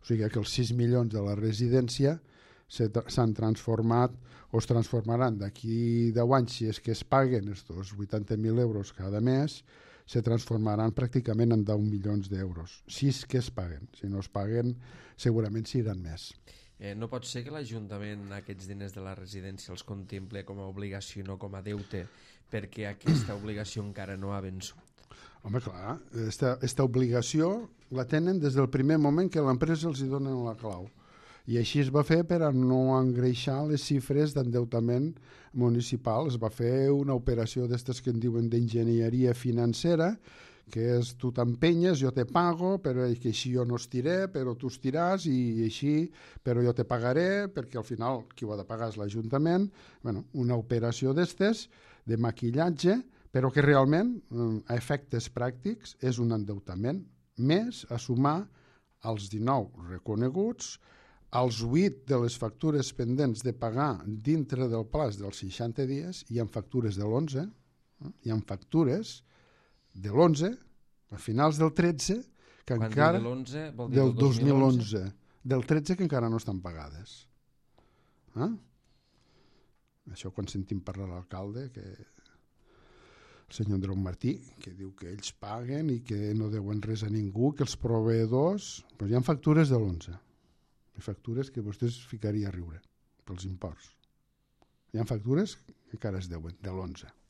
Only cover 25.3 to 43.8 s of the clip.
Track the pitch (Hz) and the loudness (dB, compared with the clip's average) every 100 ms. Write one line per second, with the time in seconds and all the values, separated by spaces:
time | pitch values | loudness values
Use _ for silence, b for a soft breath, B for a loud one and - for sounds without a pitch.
25.3 | B - 117 123 90 95 147 - 117 110 | B -6 -4 -4 -10 -10 -10 -10 -6 -6
26.3 | - 131 127 131 - 135 120 127 120 120 | 0 0 0 -4 2 2 4 2 2 0
27.3 | 156 160 214 233 - _ 127 123 156 170 | 2 2 0 -6 -18 _ -6 0 2 2
28.3 | 190 147 131 131 127 135 156 147 151 185 | 2 2 4 2 4 4 6 4 4 2
29.3 | 170 143 127 151 160 165 135 135 139 135 | 2 2 2 2 2 0 -2 -2 -2 -2
30.3 | 131 120 110 113 90 98 - B B B | -2 -4 -6 -8 -8 -10 -16 B B B
31.3 | B - 117 113 147 135 139 143 160 165 | B -2 0 2 2 4 4 4 4 4
32.3 | 175 156 131 127 131 131 131 127 123 127 | 2 2 4 4 4 4 4 2 2 2
33.3 | 123 - 135 151 147 - 143 127 143 151 | 0 -2 -2 0 -2 0 -2 0 0 2
34.3 | 139 123 120 120 117 117 123 151 - B | 0 0 0 0 0 2 0 0 -6 B
35.3 | B B 131 123 120 113 120 123 110 156 | B B 2 4 4 0 -2 0 0 0
36.3 | 120 113 - 120 127 135 139 143 127 127 | -2 -4 0 0 2 4 4 2 0 0
37.3 | 120 113 - 123 120 123 123 - 117 123 | 0 0 -2 -2 -2 -4 -4 -2 0 0
38.3 | 117 117 117 117 113 117 117 113 123 127 | 2 2 2 2 2 2 4 2 4 2
39.3 | 120 123 117 120 113 170 170 165 226 B | 2 0 2 2 2 2 4 2 0 B
40.3 | B B B - 113 117 120 120 - 127 | B B B -10 -2 2 2 0 -2 -4
41.3 | 123 120 120 156 170 175 160 131 123 123 | 0 0 4 4 6 4 4 2 2 0
42.3 | 170 175 165 180 190 190 127 127 120 123 | 2 2 2 0 0 0 0 2 0 0
43.3 | 107 127 123 120 120 | -2 0 0 0 -2